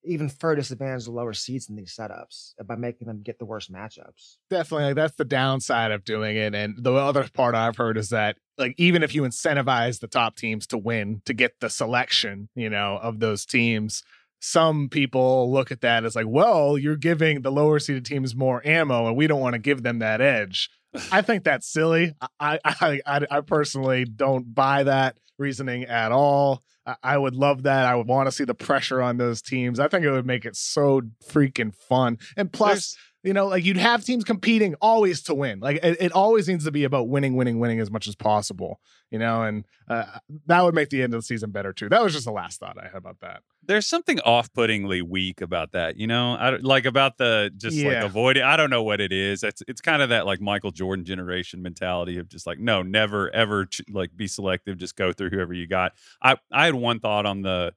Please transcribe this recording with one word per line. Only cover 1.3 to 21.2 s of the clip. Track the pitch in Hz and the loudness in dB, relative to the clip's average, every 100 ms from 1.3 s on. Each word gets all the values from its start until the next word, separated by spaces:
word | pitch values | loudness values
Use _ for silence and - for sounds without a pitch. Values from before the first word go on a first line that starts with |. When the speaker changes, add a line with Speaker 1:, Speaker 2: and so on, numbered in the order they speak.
Speaker 1:
seeds | 104 - 131 - | -8 -8 -8 -10
in | 104 | -16
these | 92 - | -16 -14
setups | 107 95 - - - - 107 | -14 -14 -18 -20 -20 -20 -12
by | |
making | 113 120 120 117 | -8 -8 -10 -12
them | 107 | -12
get | 104 110 | -12 -12
the | |
worst | 110 110 - | -10 -12 -12
matchups. | 92 107 - - _ - _ _ | -14 -14 -16 -20 _ -20 _ _
Speaker 2:
Definitely, | 185 156 156 143 | -4 -2 -2 0
like, | 139 | 0
that's | 156 | -2
the | - | -2
downside | 135 135 135 135 - 120 113 | -2 0 0 0 0 0 0
of | 104 | -2
doing | 98 107 107 107 | -4 -4 -2 -2
it. | 107 104 | -2 -2
And | 104 107 | -6 -2
the | 123 | 2
other | 131 139 139 127 | 2 2 0 -2
part | - 123 | 0 2
I've | 117 113 113 | 2 0 0
heard | 117 110 | -2 -2
is | 101 | -2
that, | 113 107 104 _ - | 0 0 -4 _ -6
like, | 127 127 | -6 2
even | 175 175 | 4 4
if | 151 | 2
you | 151 | 0
incentivize | 131 - 170 143 131 127 117 117 | -2 -2 -2 0 2 2 0 -4
the | 113 | -4
top | 127 117 - | 0 0 -2
teams | 113 107 - | -6 -6 -6
to | 117 | -6
win, | 101 113 104 107 | -2 -4 -4 -6
to | - | -6
get | 120 123 _ | 0 0 _
the | - | -6
selection, | - 113 123 127 - 110 101 104 - | -4 -2 -2 0 -2 -2 -8 -12 -8
you | 113 | -4
know, | 104 101 98 | -2 -2 -4
of | 113 110 | -6 -2
those | 113 101 - | -2 -2 -2
teams, | 127 117 110 107 - _ _ _ _ | 0 2 0 -2 -8 _ _ _ _
some | - 170 160 156 139 | 0 4 4 2 0
people | 147 135 131 127 131 123 | 0 0 2 4 4 2
look | 135 127 | 0 0
at | 127 | -2
that | 120 117 | 2 2
as | 113 113 | 0 -4
like, | 110 | 0
"Well, | 127 220 180 143 147 | 4 4 6 4 2
you're | 147 156 | 0 -2
giving | 160 165 160 147 | 0 2 2 2
the | 131 | 0
lower | 139 151 151 | 4 4 4
seeded | 147 135 | 0 -4
teams | 123 143 131 | -4 -4 -4
more | 117 131 123 147 | -2 0 0 2
ammo, | 160 135 120 117 | 2 4 2 2
and | 120 | 2
we | 156 | 2
don't | 143 | 2
wanna | 127 120 | 0 0
give | 139 139 | 0 0
them | 120 120 | 0 -2
that | 110 110 | -2 2
edge." | 139 120 98 92 - _ _ | 2 2 -2 -6 -8 _ _
Speaker 3:
<laughs> | 139 - | -14 0
Speaker 2:
I | 185 | 2